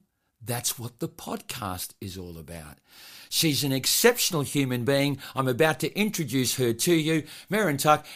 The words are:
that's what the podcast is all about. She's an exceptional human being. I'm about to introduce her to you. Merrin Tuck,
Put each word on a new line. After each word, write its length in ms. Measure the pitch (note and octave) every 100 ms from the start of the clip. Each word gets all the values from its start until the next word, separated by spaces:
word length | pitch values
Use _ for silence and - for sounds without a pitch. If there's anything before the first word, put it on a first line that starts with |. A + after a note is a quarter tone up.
| _ _ _ _
that's 360 | A2+ A#2+ - -
what 220 | A#2 -
the 80 | -
podcast 840 | - - A3+ - B2 G2 F2+ - -
is 160 | G2 F#2
all 220 | F2 E2
about. 400 | D2 E2+ D2+ C#2+ _ - - - -
She's 360 | - D#3+ C3+
an 80 | C#3+
exceptional 720 | C3+ - - A#3 A#3+ - D#3+
human 420 | C3 D3 C3 B2
being. 340 | A#2+ C#3 C#3+ C#3 -
I'm 140 | C3 C3
about 320 | A#2 D#3 D3+
to 180 | D#3 F#3
introduce 580 | G#3+ - B2+ C3+ A#2+ -
her 160 | A#2+
to 220 | A2+ F3
you. 300 | E3 D#3 D#3+ - - -
Merrin 280 | G#3 F#3 C#3
Tuck, 280 | D3+ D3+ -